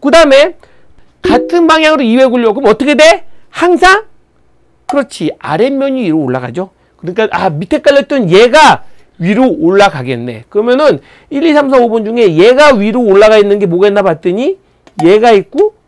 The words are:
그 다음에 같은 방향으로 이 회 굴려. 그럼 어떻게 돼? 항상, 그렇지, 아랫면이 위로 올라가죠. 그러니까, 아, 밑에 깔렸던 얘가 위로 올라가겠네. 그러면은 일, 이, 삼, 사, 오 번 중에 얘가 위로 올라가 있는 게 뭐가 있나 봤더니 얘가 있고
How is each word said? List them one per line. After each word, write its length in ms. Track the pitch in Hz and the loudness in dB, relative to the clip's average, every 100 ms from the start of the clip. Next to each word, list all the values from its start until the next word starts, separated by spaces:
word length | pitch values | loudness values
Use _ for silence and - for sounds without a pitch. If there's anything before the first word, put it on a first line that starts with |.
그 100 | 277 | 4
다음에 460 | 330 311 269 311 339 _ _ - - - _ | 4 4 4 2 -4 _ _ -20 -20 -20 _
같은 440 | 370 - - 349 330 | -2 -2 -2 -2 0
방향으로 360 | 320 311 311 | 2 2 0
이 140 | 247 233 | 0 2
회 100 | 262 | 2
굴려. 260 | 247 226 | 0 -2
그럼 160 | 214 269 | 0 0
어떻게 260 | 214 254 | 0 0
돼? 320 | 277 311 359 - - _ | 2 2 2 -4 -20 _
항상, 540 | - 339 339 359 381 440 _ _ _ _ _ _ _ _ | -4 -2 2 2 0 -4 _ _ _ _ _ _ _ _
그렇지, 460 | 277 247 - 156 - | -6 -6 -6 -8 -8
아랫면이 640 | - 156 247 277 269 262 | -8 -2 -2 -2 -4 -4
위로 160 | 214 156 | -4 -4
올라가죠. 500 | 139 127 123 123 185 _ _ _ | -4 -6 -6 -10 -12 _ _ _
그러니까, 320 | 160 185 220 | -12 -4 -4
아, 180 | - 185 | -2 -4
밑에 300 | 147 175 302 | -6 -4 -2
깔렸던 500 | - 277 - 277 196 | 2 0 0 -4 0
얘가 540 | 180 240 277 285 175 - - _ _ | 2 2 4 2 0 -4 -20 _ _
위로 320 | 170 208 262 | -4 0 0
올라가겠네. 920 | 180 165 196 202 147 127 123 123 110 - | 0 -2 2 0 -2 -8 -8 -8 -12 -8
그러면은 520 | 202 233 254 302 165 _ _ _ | -6 -2 0 0 -2 _ _ _
일, 140 | 277 | -4
이, 80 | 330 | 0
삼, 180 | 294 285 | 0 2
사, 80 | 262 | 0
오 100 | 240 | 0
번 160 | 226 | -2
중에 320 | 214 240 214 160 | -4 -2 0 2
얘가 380 | 202 254 294 | 2 4 4
위로 280 | 247 202 240 | 2 0 -2
올라가 340 | 233 190 214 220 | 0 4 4 4
있는 220 | 202 202 | 2 0
게 80 | 196 | -2
뭐가 220 | 170 202 | 0 0
있나 140 | 202 | 0
봤더니 560 | 190 156 185 185 277 381 _ _ _ - | -2 -2 -4 -4 -4 -6 _ _ _ -4
얘가 280 | 160 208 233 | 0 2 4
있고 420 | 214 190 277 427 _ | 0 0 -2 -2 _